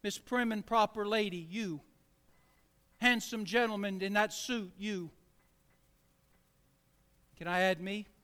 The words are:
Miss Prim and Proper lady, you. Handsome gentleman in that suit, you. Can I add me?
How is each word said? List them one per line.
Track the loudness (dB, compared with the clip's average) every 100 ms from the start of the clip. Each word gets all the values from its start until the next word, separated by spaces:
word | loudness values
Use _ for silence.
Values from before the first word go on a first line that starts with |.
Miss | -8 -10
Prim | -4 0 0
and | -2
Proper | 0 4 4 2 0
lady, | 0 0 -4 -8
you. | -6 -6 -6 -12 _ _ _ _ _ _ _ _ _ _ _
Handsome | 4 4 0 -6 0
gentleman | 2 2 0 -4 -4
in | 0
that | 2 2
suit, | -2 -4 -4 -4 -8
you. | -6 -4 -6 -14 _ _ _ _ _ _ _ _ _ _ _ _ _ _ _ _ _ _ _ _ _ -10
Can | -2
I | 2
add | 4 2
me? | -2 -6 -8 _